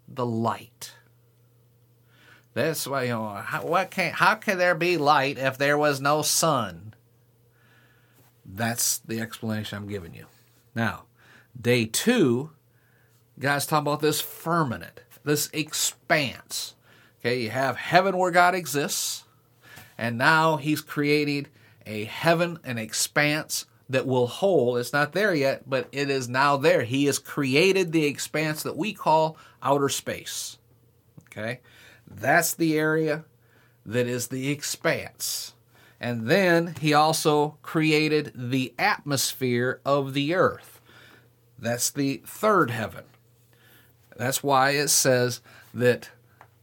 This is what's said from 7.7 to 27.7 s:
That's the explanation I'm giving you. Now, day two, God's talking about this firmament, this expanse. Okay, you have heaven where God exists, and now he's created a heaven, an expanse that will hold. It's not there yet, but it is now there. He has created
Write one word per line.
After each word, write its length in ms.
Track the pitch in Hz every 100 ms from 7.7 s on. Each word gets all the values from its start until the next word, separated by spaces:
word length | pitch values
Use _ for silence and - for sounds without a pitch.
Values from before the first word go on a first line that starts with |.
| _ _ _ _ _ _ _ -
That's 540 | 95 113 117 - -
the 200 | - 110
explanation 560 | 113 - 113 107 107 101
I'm 120 | 101
giving 240 | 101 85
you. 140 | 52 - _ _ _ _
Now, 300 | 117 113 - - _ _ - _ -
day 260 | 113 123 110
two, 640 | - - 247 143 120 151 - _ _ _ _ _ _ _ -
God's 280 | 135 143 -
talking 220 | 151 147
about 120 | 143
this 220 | 151 151
firmament, 800 | - - 165 170 143 92 85 - - - 139
this 240 | 147 -
expanse. 1200 | 156 156 - - - - 160 131 - - - - - _ - _ _
Okay, 220 | 120 127
you 80 | 110
have 260 | 120 135 120
heaven 420 | - 170 190 180
where 140 | 180
God 240 | 175 175 185
exists, 720 | 160 139 175 - - - - _ _ _ - - - -
and 200 | 117 117
now 380 | 143 160 160 151
he's 240 | 147 151
created 680 | - - 147 151 147 143 139 _ _ _ -
a 200 | 107 107
heaven, 540 | - 160 165 175 170
an 140 | 131 117
expanse 880 | 110 - - 151 147 151 - - - _ -
that 180 | 131 135
will 200 | 127 123
hold. 500 | - 196 170 123 123
It's 160 | 120
not 180 | 143 147
there 240 | 170 208 160
yet, 340 | 135 - 127
but 200 | 131 120
it 180 | 135 139
is 200 | 135 120
now 260 | 127 143 139
there. 280 | 151 175
He 220 | 107 135 143
has 140 | 131
created 720 | - - 139 135 190